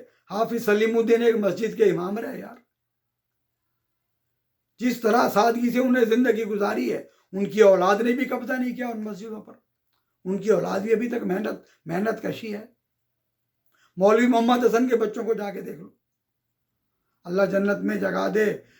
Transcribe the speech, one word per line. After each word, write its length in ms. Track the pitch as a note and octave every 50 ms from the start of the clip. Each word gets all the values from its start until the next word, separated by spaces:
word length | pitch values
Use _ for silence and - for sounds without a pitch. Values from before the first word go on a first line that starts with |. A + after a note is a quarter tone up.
| - _ _ _ _
हाफिज 380 | - F#3 G#3 A3+ - A#3 A3 -
सलीमुद्दीन 580 | G#3 G#3 G#3+ A3+ A3+ A#3 A3+ A3 A3+ A#3 A#3
एक 140 | A#3+ A#3 A3
मस्जिद 380 | G#3+ G#3 F#3 - F#3+ A3+ G3+ -
के 100 | A3+ G#3+
इमाम 340 | F#3 E3 E3+ F3+ F#3+ G#3 A3+
रहे 220 | - - - F#3
यार। 220 | F#3+ - A#3+ - _ _ _ _ _ _ _ _ _ _ _ _ _ _ _ _ _ _ _ _ _ _ _ _ _ _ _ _ _ _ _ _ _ _ _ _ _ _ _ _ _ _ _ -
जिस 220 | A3+ B3+ A#3 -
तरह 260 | - G#3 A3+ B3 C4 -
सादगी 420 | - G3+ A3 A#3 A#3 A#3+ A#3+ A3+
से 80 | - B3
उन्हें 260 | C4 B3 B3 B3+ A3+
ज़िंदगी 400 | G#3+ A3+ B3 B3+ A#3+ G#3 A3 A3+
गुजारी 460 | G#3 A3 G3+ G3+ G#3 A3 A#3+ B3+ A3
है, 200 | F3 C#3+ - - _ _ _ - F#3
उनकी 260 | G3 G3+ E3 D#3 G#3+
औलाद 420 | G#3 G3 F#3+ F3+ F3 G3 G#3 G3+
ने 100 | A#3+ A#3+
भी 120 | A#3+ - B3+
कब्जा 320 | B3 B3 A#3 - - C4
नहीं 180 | B3+ B3 B3 -
किया 140 | B3 B3 A#3+
उन 140 | A3+ G#3+
मस्जिदों 380 | G#3+ G#3+ G3+ F3 A3+ A3+ A3 G#3
पर। 220 | F3+ - - _ _ _ _ _ _ _ _ _ _ _ _ _ -
उनकी 260 | F3+ G3 G3 - A3
औलाद 320 | G3 E3+ - F3+ F#3 G3
भी 100 | G3 A3+
अभी 160 | A3+ G#3 B3 A3+
तक 120 | B3 A3+ G#3
मेहनत, 400 | F#3+ F3+ G3+ G#3+ G#3+ G#3 - - _ _ _ -
मेहनत 360 | D#3+ E3 F3+ G#3+ A3 G#3 - -
कशी 280 | - - - A#3 G#3+
है। 240 | G3+ G#3 A#3 - _ _ _ _ _ _ _ _ _ _ _ _ _ _ _ _ _ _ _ _ _ _ _ _ - F3
मौलवी 280 | F#3 G#3 A3+ A#3 B3
मोहम्मद 380 | A#3+ A#3 A3+ A#3 A#3+ B3 B3 B3
हसन 240 | A3 - A#3 B3+ B3
के 80 | A#3
बच्चों 280 | G#3 A3 G3+ - A#3+ G#3+
को 100 | A3+ A3
जाके 280 | G#3 G#3 G3+ F#3 F#3+
देख 160 | F3 F3+ - D3+
लो। 200 | F#3+ - _ _ _ _ _ _ _ _ _ _ _ _ _ _ _ _ _ _ _ _ _ _ _ _ _ _ -
अल्लाह 200 | F3 F3+ F#3+ G3
जन्नत 320 | F#3+ G3 G3 G3 G3+ G3+ F3+
में 200 | F#3+ G#3 G#3+ F#3+
जगह 280 | F#3+ F#3 F3+ F#3+ F#3+ G3
दे, 360 | F#3 G#3+ G#3+ G3+ E3+ - - _ _